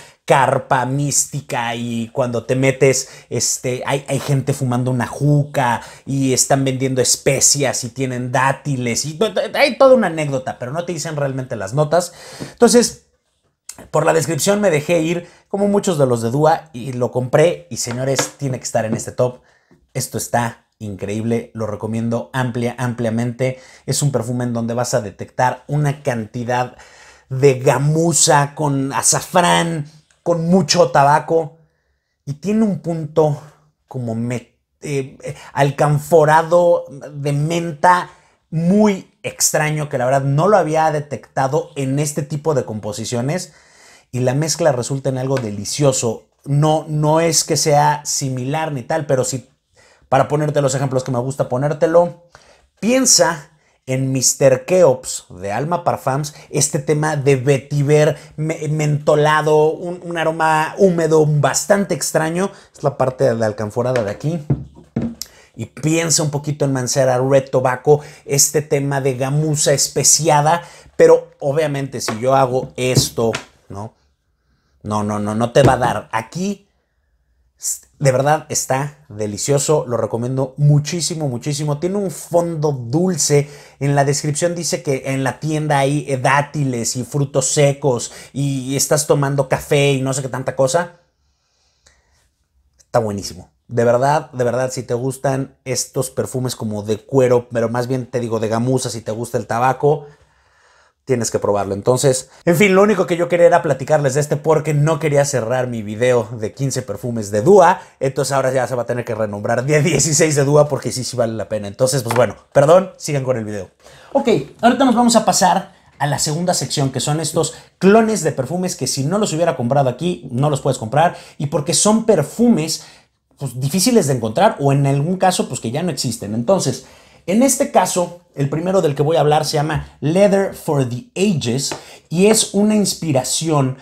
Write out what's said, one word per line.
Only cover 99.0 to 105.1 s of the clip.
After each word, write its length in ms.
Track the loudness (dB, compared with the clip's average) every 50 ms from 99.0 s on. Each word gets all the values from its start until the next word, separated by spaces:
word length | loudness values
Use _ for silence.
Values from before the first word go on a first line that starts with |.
te 100 | -8 -8
gusta 260 | -8 -6 -6 -6 -6 -6
el 100 | -4 -4
tabaco, 580 | -2 0 0 0 0 2 2 2 0 0 -4 -10 -20 _ _ _ _ _ _ _ _ _ _ _ _ _ _ _ _ _ _
tienes 280 | -4 -2 -2 -2 -4
que 80 | -4 -2
probarlo. 340 | -2 0 0 -2 -2 -4 -4
Entonces, 560 | -4 0 0 0 2 2 0 0 0 -4 -10 -18 -6 _
en 140 | 0 2 4
fin, 180 | 4 4 6
lo 60 | 4
único 260 | 4 4 2 0 0 -2
que 80 | 0
yo 140 | -2 0 0
quería 160 | 2 4 6
era 160 | 6 6 4
platicarles 540 | 2 0 -2 -4 0 0 0 2 2 2 0
de 40 | 0
este 160 | 0 -2 -2
porque 380 | -2 0 2 2 2 2 0 0
no 260 | 2 2 2 2 0
quería 240 | 0 0